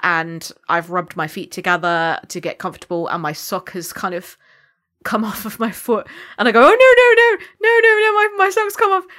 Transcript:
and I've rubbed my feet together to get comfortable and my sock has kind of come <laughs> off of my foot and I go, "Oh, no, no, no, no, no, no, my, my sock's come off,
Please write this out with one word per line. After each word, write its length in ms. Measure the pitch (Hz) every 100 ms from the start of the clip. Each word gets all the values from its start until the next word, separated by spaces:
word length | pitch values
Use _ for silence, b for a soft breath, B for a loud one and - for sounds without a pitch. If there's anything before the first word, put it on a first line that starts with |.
and 500 | 180 170 165 165 - - -
I've 220 | 170 165
rubbed 260 | 180 165 175
my 120 | 156
feet 240 | 196 -
together 680 | - 180 175 175 170 165 147 -
to 120 | 180
get 180 | 160 -
comfortable 500 | 185 - - 170 165
and 140 | 170
my 100 | 151
sock 380 | 151 - 185 -
has 200 | 185 160
kind 220 | - 190 180
of 200 | - - b b b b _ _ -
come 180 | 220
<laughs> 80 | 214
off 140 | - 220
of 140 | -
my 120 | 226
foot 360 | - - 214 - B B -
and 80 | 233
I 40 |
go, 100 | 220
"Oh, 40 | 277
no, 40 |
no, 540 | 453 523 494 494 453
no, 220 | 466 403 B -
no, 180 | 440 466
no, 200 | 453 427
no, 140 | 427
my, 320 | 415 415 403 381
my 40 |
sock's 260 | 415 415 -
come 160 | 415
off, 140 | 381 359